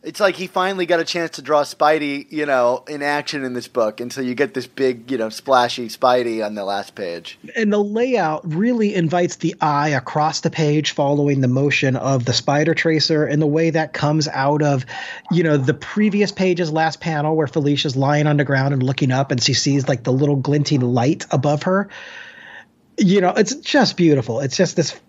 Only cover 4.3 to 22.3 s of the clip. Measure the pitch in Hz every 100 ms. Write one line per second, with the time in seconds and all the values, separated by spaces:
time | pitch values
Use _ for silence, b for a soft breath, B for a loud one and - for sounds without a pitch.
4.3 | 123 143 135 120 - 131 120 113 131 110
5.3 | 107 - 131 123 123 117 - 127 127 117
6.3 | 113 107 107 98 101 101 - 95 85 -
7.3 | - - - 214 208 208 214 254 240 165
8.3 | 156 175 156 226 240 208 202 165 175 175
9.3 | - 160 - 156 143 151 139 - 156 151
10.3 | 147 160 151 151 151 143 - 139 147 143
11.3 | 135 131 127 143 131 135 127 131 135 123
12.3 | 117 - 143 156 156 170 160 - 156 143
13.3 | 147 151 151 165 160 156 - 147 156 147
14.3 | - 135 147 151 139 - B B B -
15.3 | 170 165 147 131 - - - 214 202 196
16.3 | - 185 175 170 156 160 143 175 156 151
17.3 | 160 147 165 143 143 156 127 135 147 151
18.3 | 147 139 135 135 139 131 135 139 127 139
19.3 | 127 - 131 - 139 131 127 123 131 143
20.3 | 139 131 147 143 143 123 123 127 160 -
21.3 | - 143 147 185 190 196 B B B B